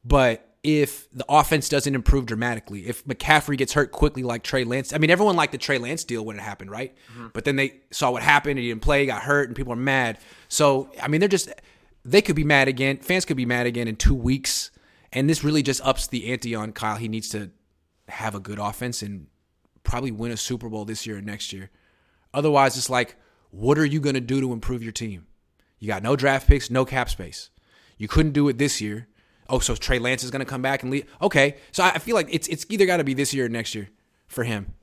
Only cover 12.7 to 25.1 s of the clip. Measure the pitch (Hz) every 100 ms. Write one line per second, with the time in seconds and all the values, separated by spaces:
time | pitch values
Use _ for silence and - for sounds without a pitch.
12.7 | 127 135 135 - 185 - 131 120 123 123
13.7 | 117 117 110 - 135 120 135 - - -
14.7 | _ _ _ _ 135 139 151 143 151 139
15.7 | 131 135 - - 123 104 127 120 113 107
16.7 | 104 110 104 113 110 104 107 95 _ _
17.7 | _ _ _ - - 110 101 98 104 104
18.7 | - 123 120 104 98 71 _ _ _ _
19.7 | _ - 120 131 107 117 113 - 123 113
20.7 | 110 104 107 113 101 104 101 - 95 95
21.7 | _ _ _ _ _ _ 139 151 143 135
22.7 | 123 123 127 120 - _ _ _ 92 113
23.7 | 151 151 151 143 135 120 135 131 117 107
24.7 | 123 113 - 113